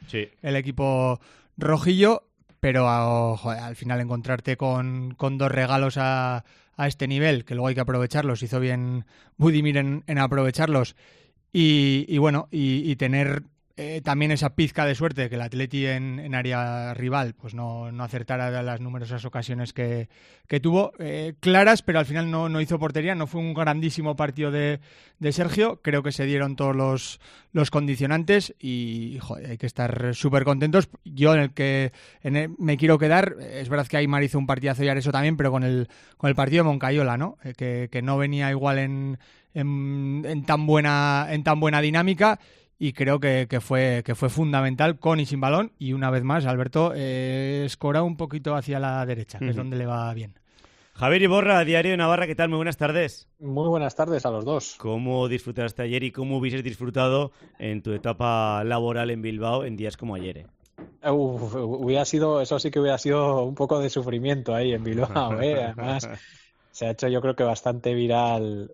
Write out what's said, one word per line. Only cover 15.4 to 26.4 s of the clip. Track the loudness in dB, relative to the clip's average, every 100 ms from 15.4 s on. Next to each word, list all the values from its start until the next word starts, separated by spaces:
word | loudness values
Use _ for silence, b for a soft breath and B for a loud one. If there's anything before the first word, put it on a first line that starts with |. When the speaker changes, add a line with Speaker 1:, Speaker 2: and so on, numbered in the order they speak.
Speaker 2:
Atleti | -6 -4 -4 -2 -2
en, | -2 -4 -8
en | -6 -4
área | -2 -2 -2 -4 -6
rival | -6 -2 0 -2
pues | -6 -12
no, | -8 -8 -8 -8
no | -8
acertara | -8 -8 -4 -4 -2 -4
las | -4 -6
numerosas | -6 -8 -8 -8
ocasiones | -8 -8 -6 -6 -6
que, | -4 -4 -4 -6 b b b -4
que | -2
tuvo, | 2 2 0 -4
eh, | -8 -6 -8 -2
claras, | 4 6 8 6
pero | 4 0
al | 2
final | -2 -2
no, | -2 -2
no | -2
hizo | -2 -2
portería. | -2 -2 -2 -2
No | -4
fue | -4
un | -4
grandísimo | 0 0 0 -2 -2 -4 -2
partido | -2 -2 -2
de, | 0 0 -2 B B B B
de | -2
Sergio, | 0 0 2 2 0
creo | -2 0
que | 0
se | -2 -2
dieron | 0